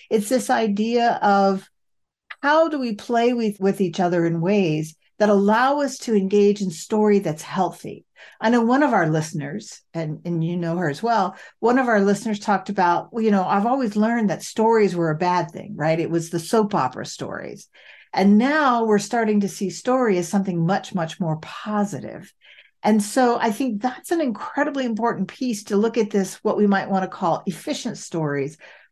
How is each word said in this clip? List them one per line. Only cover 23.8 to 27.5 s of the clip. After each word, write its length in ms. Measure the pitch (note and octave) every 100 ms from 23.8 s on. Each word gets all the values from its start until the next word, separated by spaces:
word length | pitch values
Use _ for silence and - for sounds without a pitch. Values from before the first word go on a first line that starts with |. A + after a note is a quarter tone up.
that's 260 | B3+ - -
an 120 | E4+
incredibly 640 | C#4+ G3+ - - D4 C#4 B3
important 420 | G#3 A#3 F3 F#3+
piece 380 | - B3+ G#3 -
to 120 | G3+
look 220 | A3+ A#3
at 100 | G#3
this, 340 | G3+ F#3+ -
what 140 | G#3 G3
we 80 | G#3
might 240 | G3 C#3
want 140 | G3
to 120 | F3+ -
call 280 | F3 D#3
efficient 540 | -